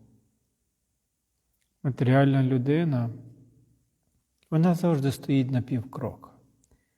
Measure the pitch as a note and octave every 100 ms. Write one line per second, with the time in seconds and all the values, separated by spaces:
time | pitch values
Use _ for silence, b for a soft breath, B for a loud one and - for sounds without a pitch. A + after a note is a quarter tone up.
0 | _ _ _ _ _ _ _ _ _ _
1 | _ _ _ _ _ _ _ _ C#3+ A#2+
2 | B2 C3+ C#3 C3+ C3 C3 B2+ D3+ E3+ B2+
3 | A#2 A2+ - - - _ _ _ _ _
4 | _ _ _ _ - D#3+ F3 E3+ F3+ D3+
5 | C3+ - - C#3 B2+ B2+ - B2+ - -
6 | A2+ - - - _ _ _ _ _